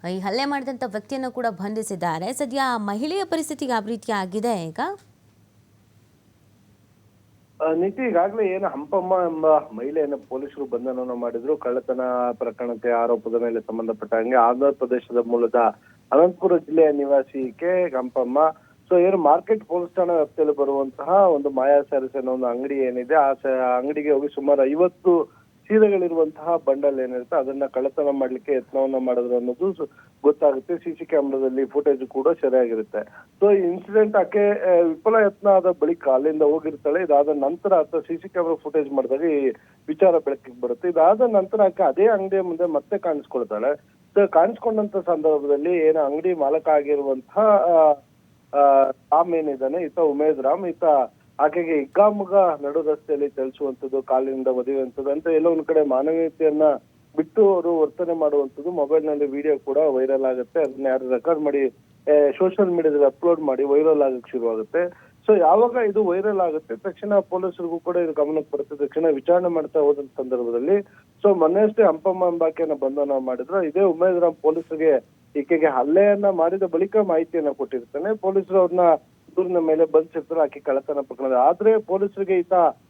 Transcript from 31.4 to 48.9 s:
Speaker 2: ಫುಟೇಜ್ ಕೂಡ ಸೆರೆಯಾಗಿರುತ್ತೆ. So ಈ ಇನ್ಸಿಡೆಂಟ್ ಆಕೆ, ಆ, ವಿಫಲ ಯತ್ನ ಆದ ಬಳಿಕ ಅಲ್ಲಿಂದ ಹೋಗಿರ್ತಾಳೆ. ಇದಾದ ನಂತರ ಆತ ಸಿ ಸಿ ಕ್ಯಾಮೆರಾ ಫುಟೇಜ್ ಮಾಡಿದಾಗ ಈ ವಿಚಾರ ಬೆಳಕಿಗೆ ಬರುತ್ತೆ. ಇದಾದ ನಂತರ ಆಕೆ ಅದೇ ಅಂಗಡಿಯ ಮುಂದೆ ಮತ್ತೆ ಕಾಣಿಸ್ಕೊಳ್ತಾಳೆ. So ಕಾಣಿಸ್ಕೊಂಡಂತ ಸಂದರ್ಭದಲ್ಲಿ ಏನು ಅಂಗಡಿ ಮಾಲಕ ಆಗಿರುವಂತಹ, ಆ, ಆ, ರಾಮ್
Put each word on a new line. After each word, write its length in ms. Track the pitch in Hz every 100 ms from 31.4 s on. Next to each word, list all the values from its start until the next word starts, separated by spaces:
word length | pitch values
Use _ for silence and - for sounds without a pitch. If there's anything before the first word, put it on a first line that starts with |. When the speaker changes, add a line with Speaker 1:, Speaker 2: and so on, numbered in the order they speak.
| 135 131 131
Speaker 2:
ಫುಟೇಜ್ 420 | 143 147 135 131
ಕೂಡ 200 | 135 139
ಸೆರೆಯಾಗಿರುತ್ತೆ. 960 | 160 135 127 120 113 110 107 107 - - _
So 160 | 202 196
ಈ 60 |
ಇನ್ಸಿಡೆಂಟ್ 520 | 180 185 - 214 214 214
ಆಕೆ, 640 | 180 208 208 208 185 175
ಆ, 100 | 170
ವಿಫಲ 280 | 160 220 226 208
ಯತ್ನ 220 | 196 202
ಆದ 180 | 190 180
ಬಳಿಕ 420 | 175 151 170 139
ಅಲ್ಲಿಂದ 340 | 131 147 156
ಹೋಗಿರ್ತಾಳೆ. 600 | 151 156 156 147 151 160
ಇದಾದ 240 | 175 143 147
ನಂತರ 460 | 147 135 170 196
ಆತ 220 | 185 151 165
ಸಿ 220 | - 165
ಸಿ 120 | 190
ಕ್ಯಾಮೆರಾ 260 | 180 165 160
ಫುಟೇಜ್ 360 | - 160 143
ಮಾಡಿದಾಗ 320 | 139 127 135
ಈ 260 | 170 147 135 - _ _ -
ವಿಚಾರ 300 | 156 190 165
ಬೆಳಕಿಗೆ 440 | 147 139 - 123
ಬರುತ್ತೆ. 280 | 123 120 180
ಇದಾದ 320 | 165 160 214
ನಂತರ 400 | 247 208 185 214
ಆಕೆ 220 | 196 180
ಅದೇ 240 | 170 131 214
ಅಂಗಡಿಯ 340 | 214 190 196
ಮುಂದೆ 240 | 180 165 175
ಮತ್ತೆ 320 | 151 - 202
ಕಾಣಿಸ್ಕೊಳ್ತಾಳೆ. 1000 | 175 147 - 131 113 104 123 147 _ _ _ -
So 120 | 202
ಕಾಣಿಸ್ಕೊಂಡಂತ 680 | 160 185 226 240 220 208 196
ಸಂದರ್ಭದಲ್ಲಿ 800 | 175 160 156 151 143 143 156 175
ಏನು 220 | 156 156
ಅಂಗಡಿ 340 | 143 151 180
ಮಾಲಕ 360 | 175 139 160 160
ಆಗಿರುವಂತಹ, 680 | 151 143 147 139 131 - -
ಆ, 520 | 214 202 170 165 156 143 _ _ _ _ _ 143
ಆ, 300 | 143 135
ರಾಮ್ 460 | 135